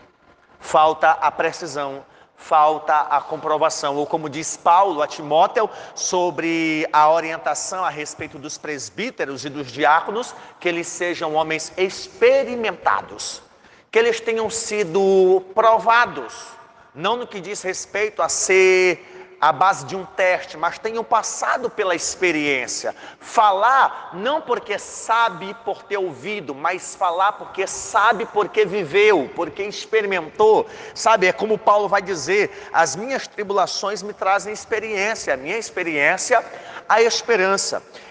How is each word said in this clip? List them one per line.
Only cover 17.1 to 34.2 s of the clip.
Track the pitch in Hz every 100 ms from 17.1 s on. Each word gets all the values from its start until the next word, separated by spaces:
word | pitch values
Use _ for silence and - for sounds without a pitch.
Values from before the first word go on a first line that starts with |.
| 240
no | 240
que | 202
diz | 170 202
respeito | 185 180 - 196 214 196
a | 160
ser | - - 190 185 185 185 165 - - - - 147
à |
base | 143 185 185 135
de | 190
um |
teste, | 175 - 185 175 - 156
mas | 170 -
tenham | 220 226
passado | 220 220 208 - 226 269 240
pela | - 190
experiência. | 165 - - 180 156 147 131 117 - 110 - - -
Falar | - - 208 190 226 269 - - -
não | 175 233 311
porque | 247 226 - 196
sabe | - - - 226 226 170 190 202
por | 208 -
ter | - 202
ouvido, | 185 127 165 208 143 139
mas | 165 185 - -
falar | 180 175 196
porque | - 180 - 190
sabe | - - 220 214 226 226
porque | 208 180 214 202
viveu, | 208 151 190 214 180 120 -
porque | 160 143
experimentou. | 202 - - 220 208 185 156 - 214 190 - - - -
Sabe, | - 220 180
é |
como | - 214 214
Paulo | - 208 196
vai | 202
dizer, | 190 170 139 202 170 - -
"As | - 160 151
minhas | 247 254 -
tribulações | - 196 202 165 - 196 202
me | 202
trazem | 202